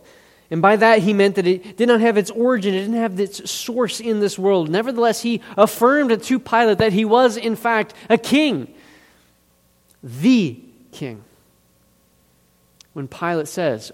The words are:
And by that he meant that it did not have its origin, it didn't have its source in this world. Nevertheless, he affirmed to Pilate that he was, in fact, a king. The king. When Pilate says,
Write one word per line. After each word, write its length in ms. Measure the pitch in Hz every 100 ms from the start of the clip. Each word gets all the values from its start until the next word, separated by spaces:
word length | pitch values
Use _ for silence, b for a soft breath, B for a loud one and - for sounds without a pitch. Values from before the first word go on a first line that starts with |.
| _ b b b b
And 100 | 165
by 140 | 190 214
that 240 | 226 220
he 120 | 190
meant 240 | 202 196 196
that 120 | 180
it 280 | 185 208 -
did 120 | 240
not 140 | 233
have 160 | 233 208
its 120 | 196
origin, 460 | 226 240 247 190 190
it 60 |
didn't 120 | 202
have 260 | 233 226 185
its 300 | 196 - -
source 500 | - - 240 226 -
in 200 | 226 214
this 180 | 202 -
world. 320 | 190 190 156
Nevertheless, 540 | 180 233 233 233 -
he 180 | 233 220 B B
affirmed 640 | 208 - 240 294 269 226
to 180 | - 262
Pilate 380 | - 233 226 196
that 160 | 220
he 100 | 190
was, 320 | 214 240 254 220
in 200 | 220 214
fact, 400 | 233 226 214 - B
a 60 | 226
king. 560 | - 277 302 160 120 - b b b b b b _ _ _ _ _ _
The 580 | 127 127 196 247 160 113 - _ _
king. 320 | - 139 107 107 _ _ _ _ _ _ _ _ _ _ _ _ _ _ _ _
When 140 | 156 135
Pilate 400 | - 170 170 151
says, 440 | - 165 113 -